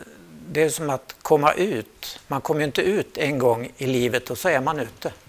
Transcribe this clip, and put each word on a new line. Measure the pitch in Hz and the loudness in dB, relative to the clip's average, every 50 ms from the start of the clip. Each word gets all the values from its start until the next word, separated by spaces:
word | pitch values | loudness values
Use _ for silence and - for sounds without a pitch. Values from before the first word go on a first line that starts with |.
| - - - - - - - - - - | -18 -18 -20 -20 -20 -20 -20 -18 -12 -4
det | 151 143 | 0 2
är | 160 156 | 2 2
som | 139 - 160 147 | 0 -2 -2 -4
att | 135 127 - - - - | -4 -4 -6 -12 -16 -10
komma | - - 160 147 143 151 | 2 4 4 6 6 4
ut. | - - 180 220 160 110 104 - - - - - - - - | 4 4 2 0 0 -4 -6 -8 -14 -16 -14 -14 -14 -16 -8
Man | - 147 135 | -6 -6 -4
kommer | - - 156 151 | -2 -2 0 0
ju | 151 | 0
inte | 143 - - | 0 0 0
ut | - 185 208 196 135 - - - | 0 2 0 0 -2 -4 -4 -4
en | 156 139 147 135 | -2 -2 0 2
gång | 135 123 117 117 123 - - | 4 4 2 2 -2 -8 -8
i | - 139 | -6 -2
livet | 127 131 123 120 120 113 123 - - | 0 2 2 2 2 0 -2 -4 -4
och | 127 - | -6 -2
så | - 185 | 0 2
är | 160 131 | 2 2
man | 131 147 160 151 | 2 0 -2 -2
ute. | 120 110 - - - 170 - - - | -6 -8 -8 -8 -8 -10 -10 -10 -18